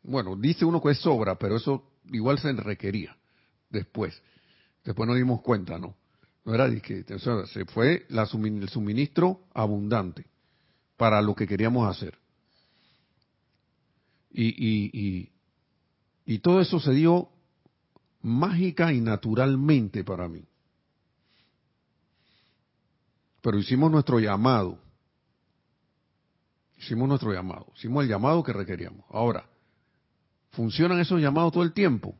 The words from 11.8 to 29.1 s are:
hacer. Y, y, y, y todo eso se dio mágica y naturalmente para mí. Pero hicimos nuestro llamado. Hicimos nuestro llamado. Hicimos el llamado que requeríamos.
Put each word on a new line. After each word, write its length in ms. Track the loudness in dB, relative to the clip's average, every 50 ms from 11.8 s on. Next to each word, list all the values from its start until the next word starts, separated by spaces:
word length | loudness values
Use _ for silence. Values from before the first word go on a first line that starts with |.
| 0 0
hacer. 300 | -2 -4 -10 -12 -14 _ _ _ _ _ _ _ _ _ _ _ _ _ _ _ _ _ _ _ _ _ _ _ _ _ _ _ _ _ _ _ _ _ _ _ _ _ _ _ _ _ _ _
Y, 180 | -4 -2 0 0
y, 420 | 0 -2 -2 0 0 0 -2 -4
y, 400 | -6 -6 -4 -4 -4 -6 -8 -12 _ _ _ _ _ _ _ _ _ _ _ _ _ _ _ _ _ _ _
y 120 | -6 -6 0
todo 200 | 2 4 4 4
eso 180 | 4 2 0 0
se 120 | 2 2
dio 380 | 2 4 6 4 4 4 0 _ _ _ _ _ _ _ _ _ _ _ _ _ _ _ _ _ _ _
mágica 720 | -4 -2 0 2 2 2 2 0 0 0 0 0 2 2
y 80 | 2 2
naturalmente 1040 | 2 0 -2 -2 -2 -2 0 2 2 2 2 2 4 4 4 4 2 -2 -6 -8 -6
para 240 | -6 -6 -8 -8 -10
mí. 160 | -10 -14 -18 _ _ _ _ _ _ _ _ _ _ _ _ _ _ _ _ _ _ _ _ _ _ _ _ _ _ _ _ _ _ _ _ _ _ _ _ _ _ _ _ _ _ _ _ _ _ _ _ _ _ _ _ _ _ _ _ _ _ _ -2
Pero 140 | 0 0 0
hicimos 320 | 0 2 2 4 4 6
nuestro 280 | 4 4 4 4 2 2
llamado. 580 | 4 2 0 2 4 4 4 4 2 -2 -6 -12 _ -20 _ _ _ _ _ _ _ _ _ _ _ _ _ _ _ _ _ _ _ _ _ _ _ _ _ _ _ _ _ _ _ _ _ _ _ _ _ _
Hicimos 280 | -10 -8 -4 -2 0
nuestro 240 | 0 0 0 0 -4
llamado. 360 | -4 -4 -6 -10 -12 -12 -16 -20 _
Hicimos 260 | -12 -8 -4 -2 0
el 60 | 0 0
llamado 340 | 0 0 2 2 2 2
que 120 | 0 -2 -6
requeríamos. 500 | -6 -6 -8 -8 -10 -10 -14 -14 -20 _ _